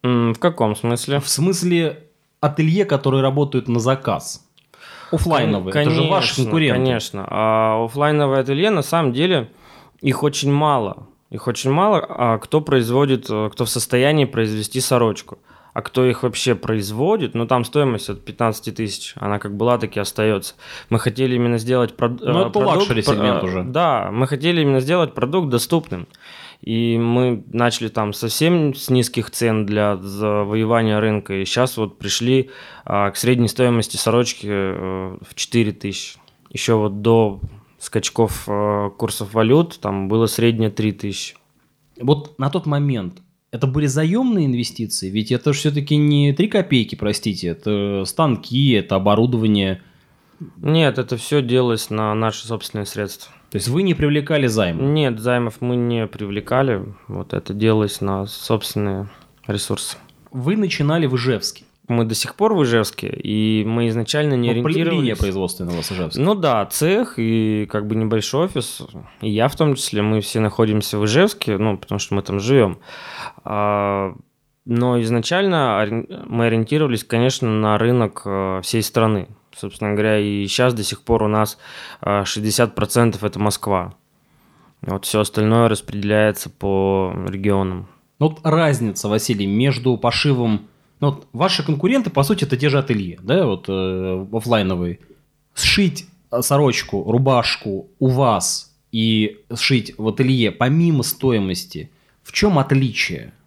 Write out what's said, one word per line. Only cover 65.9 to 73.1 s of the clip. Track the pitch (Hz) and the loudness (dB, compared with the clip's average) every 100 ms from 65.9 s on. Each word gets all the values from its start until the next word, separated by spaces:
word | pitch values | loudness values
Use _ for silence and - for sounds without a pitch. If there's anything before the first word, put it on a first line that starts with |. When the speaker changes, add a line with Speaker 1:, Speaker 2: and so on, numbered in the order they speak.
| 92 82 98 156 | -4 -4 0 0
Speaker 1:
Ну | 208 | 2
да, | 160 117 101 | 2 2 0
цех | - 156 202 247 - | -2 0 0 -2 -2
и | 113 113 110 107 101 | 0 2 2 0 -2
как | 107 104 | -4 -2
бы | 110 | -2
небольшой | 110 110 104 135 185 | 0 0 0 -2 -2
офис, | 151 117 - - 87 - - | -4 -6 -12 -16 -18 -20 -8
и | 113 | -4
я | 107 123 | 2 0
в | - | 2
том | 156 135 | 0 0
числе, | - 107 | -2 0
мы | 104 107 | 0 0
все | 101 113 | -2 -2
находимся | 107 - 113 107 - 107 | -2 2 2 2 -2 -2
в | 107 | 0
Ижевске, | 135 202 - - 98 | 4 2 0 -4 0
ну, | 110 98 | 0 -2
потому | - 101 | -6 -6
что | - 101 | -2 -4
мы | |
там | 98 98 | -2 -4
живём. | 104 139 101 85 - - - | 4 4 4 0 -14 -18 -16